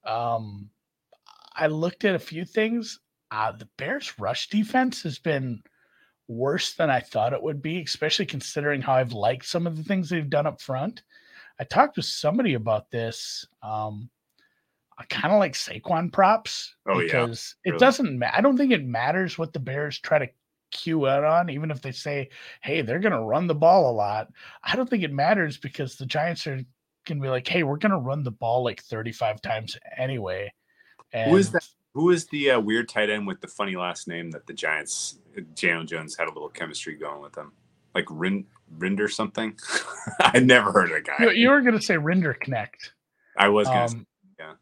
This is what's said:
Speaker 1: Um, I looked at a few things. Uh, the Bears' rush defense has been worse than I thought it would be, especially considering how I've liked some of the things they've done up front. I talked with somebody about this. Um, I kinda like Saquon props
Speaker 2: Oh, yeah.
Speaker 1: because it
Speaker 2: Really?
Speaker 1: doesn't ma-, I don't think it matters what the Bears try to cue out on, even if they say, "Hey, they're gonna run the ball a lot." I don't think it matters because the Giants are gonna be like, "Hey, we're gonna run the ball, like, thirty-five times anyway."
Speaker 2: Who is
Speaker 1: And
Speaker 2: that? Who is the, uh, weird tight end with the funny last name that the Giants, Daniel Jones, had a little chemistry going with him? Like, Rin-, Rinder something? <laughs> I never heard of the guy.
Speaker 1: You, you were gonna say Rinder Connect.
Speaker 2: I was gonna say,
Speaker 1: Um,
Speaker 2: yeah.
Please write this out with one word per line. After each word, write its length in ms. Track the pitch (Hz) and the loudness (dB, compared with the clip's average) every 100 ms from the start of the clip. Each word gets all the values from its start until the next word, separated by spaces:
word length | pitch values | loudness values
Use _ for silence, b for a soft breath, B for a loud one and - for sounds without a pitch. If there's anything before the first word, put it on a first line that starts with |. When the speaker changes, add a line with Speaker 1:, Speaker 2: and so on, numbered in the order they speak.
Speaker 1:
Um, 640 | - 113 120 117 110 101 101 _ _ _ _ _ _ _ _ - | -4 -4 -2 -4 -6 -14 -16 _ _ _ _ _ _ _ _ -2
I 120 | 156 | -2
looked 380 | 156 170 - 208 | 0 -2 0 0
at 100 | 180 | 0
a 40 | |
few 240 | - 160 175 | -4 -10 -4
things. 540 | - 220 233 214 - _ _ _ | 0 0 0 -6 -14 _ _ _
Uh, 200 | 107 110 | -2 -2
the 180 | 110 113 - | -4 -18 -10
Bears' 400 | 139 277 - - | -6 -6 -6 -8
rush 320 | 104 123 - | -4 -4 -2
defense 540 | 208 220 254 262 247 | 0 2 2 0 -2
has 160 | 165 131 | -8 -6
been 420 | 170 143 131 113 _ _ _ _ _ _ _ | -2 -2 -2 -6 _ _ _ _ _ _ _
worse 460 | 117 135 139 - | -4 0 0 -4
than 160 | - 160 | -2 0
I 100 | 127 | 0
thought 340 | - 113 113 | 0 -2 0
it 80 | 135 | -2
would 200 | 151 147 | -4 -6
be, 200 | 151 175 | -6 -6
especially 440 | 151 - 151 - 202 | -6 -4 -2 0 -2
considering 560 | 143 - - 147 143 | -4 -6 -4 -2 -2
how 120 | 135 | 2
I've 200 | 131 127 | 2 2
liked 320 | 117 104 131 - | 0 0 -2 -4
some 200 | 175 170 | -4 -2
of 100 | 156 | -6
the 60 | |
things 260 | 160 196 160 | -4 -2 -2
they've 200 | 170 147 | -4 0
done 160 | 147 147 | 0 0
up 140 | - | -4
front. 420 | - 131 160 226 _ b b b b b | -6 -4 -4 -8 _ b b b b b
I 40 | |
talked 340 | - - 294 - | -2 4 4 4
with 80 | - | -6
somebody 480 | - 151 202 247 | -2 0 2 2
about 360 | 127 110 107 - | 0 0 -2 -2
this. 540 | 120 113 113 - - - _ | -6 -6 -6 -10 -12 -14 _
Um, 480 | 107 107 107 104 120 _ _ _ _ _ _ _ _ - | -8 -6 -6 -8 -14 _ _ _ _ _ _ _ _ -20
I 80 | - | -10
kinda 320 | - 156 208 | -4 2 4
like 160 | 185 | 4
Saquon 580 | 131 - - - 165 170 | -2 -10 -10 -2 -2 0
props 640 | - 190 220 - - - _ - | 4 6 6 0 -10 -10 _ 0
Speaker 2:
Oh, 140 | 92 | 2
yeah. 40 | 85 | 2
Speaker 1:
because 500 | 80 117 113 - - - | 2 0 -2 -12 -8 -4
it 60 | |
Speaker 2:
Really? 80 | - | 6
Speaker 1:
doesn't 400 | 254 262 240 127 | 6 6 -2 -2
ma-, 100 | 120 | 0
I 80 | - | 4
don't 160 | 240 254 | 4 4
think 140 | 277 | 4
it 140 | 220 131 | 2 2
matters 520 | 117 127 175 185 - | -2 0 0 -2 -4
what 160 | 165 | -6
the 60 | 160 | -6
Bears 400 | 127 135 147 - | -6 -4 -4 -6
try 200 | - 156 | 0 0
to 100 | 131 _ _ _ _ | 0 _ _ _ _
cue 360 | - - 160 135 | -10 -2 0 2
out 160 | 139 | 2
on, 260 | 151 165 175 | 4 2 2
even 220 | 143 160 | -4 -6
if 100 | 139 | -6
they 100 | 139 | -8
say, 380 | 127 156 143 131 B B B | -8 -6 -6 -6 B B B
"Hey, 200 | - 156 | -4 -2
they're 180 | 120 143 | 0 0
gonna 240 | 208 147 | 0 0
run 240 | 110 127 175 | 0 0 0
the 80 | 147 | 4
ball 340 | 160 185 143 | 6 6 6
a 40 | |
lot." 380 | 113 104 107 110 B B B | 2 0 -2 -6 B B B
I 120 | - 233 | -4 -2
don't 140 | 254 | 0
think 140 | 240 | 0
it 80 | 160 | -2
matters 460 | 143 147 202 160 135 | 0 2 2 0 -4
because 380 | 139 - 135 - | -12 -8 -10 -8
the 100 | 135 | -6
Giants 400 | 156 160 165 - | -2 -2 -4 -6
are 120 | 135 127 _ _ _ - | -8 -10 _ _ _ -8
gonna 160 | 147 | -6
be 80 | 135 | -2
like, 180 | 127 127 | -2 0
"Hey, 160 | 175 | 0
we're 140 | 147 147 | 0 0
gonna 200 | 214 190 | 0 0
run 220 | 123 143 | -2 -4
the 80 | 131 | -4
ball, 320 | 107 117 123 | -4 0 0
like, 180 | 123 101 | 0 -4
thirty-five 580 | - 110 110 110 113 107 | -10 -8 -8 -4 -4 -4
times 360 | - 113 110 - - - | -4 -6 -6 -14 -14 -8
anyway." 560 | 131 131 98 92 101 _ b b b b - | -6 -4 -6 -6 -8 _ b b b b -10
Speaker 2:
Who 260 | 117 113 180 | -2 6 6
is 100 | 196 | 6
Speaker 1:
And 80 | 165 | 0
Speaker 2:
that? 120 | - _ _ 135 | -2 _ _ 0
Who 160 | 170 | 4
is 160 | 175 160 | 4 2
the, 240 | 147 139 | 0 4
uh, 80 | 123 | 4
weird 280 | 104 113 113 | 4 0 0
tight 220 | - 104 | 0 0
end 160 | 107 101 | 0 -4
with 160 | 95 | -8
the 60 | - | -12
funny 280 | - 101 92 | -6 -6 -4
last 320 | 90 87 - | -6 -6 -10
name 220 | 85 85 | -10 -10
that 160 | 82 _ | -12 _
the 80 | |
Giants, 640 | - 78 78 76 - - - _ 104 82 80 | -6 -4 -4 -4 -8 -10 -12 _ -16 -14 -4
Daniel 280 | 92 85 | 0 0
Jones, 320 | 82 82 78 - | -4 -10 -10 -6
had 120 | 80 | -6
a 40 | |
little 160 | 78 76 | -6 -14
chemistry 460 | - 82 76 - | -10 -10 -10 -12
going 260 | 76 76 73 | -10 -12 -12
with 160 | 73 - | -14 -16
him? 160 | 76 _ _ _ _ 92 | -18 _ _ _ _ -6
Like, 100 | - | -6
Rin-, 340 | 80 92 98 95 _ _ 80 | -4 -2 -2 -6 _ _ -6
Rinder 320 | 90 98 104 | -4 0 -2
something? 460 | - 107 - 110 - B B B | -2 -4 -4 -6 -8 B B B
<laughs> 300 | B B - | B B 2
I 200 | 143 - | 6 6
never 320 | 127 127 101 | 8 8 8
heard 200 | 101 87 | 4 4
of 60 | 78 | 0
the 40 | |
guy. 140 | - 71 | -4 2
Speaker 1:
You, 120 | 233 | 2
you 180 | 190 240 | 6 6
were 120 | 285 | 6
gonna 200 | 247 220 | 4 2
say 140 | - 175 | 2 0
Rinder 440 | 151 180 165 127 | 2 2 2 -2
Connect. 540 | - 123 101 - - _ _ _ _ - | -4 -6 -6 -12 -20 _ _ _ _ 4
Speaker 2:
I 100 | 101 | 6
was 180 | 104 104 | 6 4
gonna 220 | 127 120 | 2 2
say, 60 | 117 | -2
Speaker 1:
Um, 120 | 110 _ _ _ | -12 _ _ _
Speaker 2:
yeah. 140 | 78 73 | -18 -18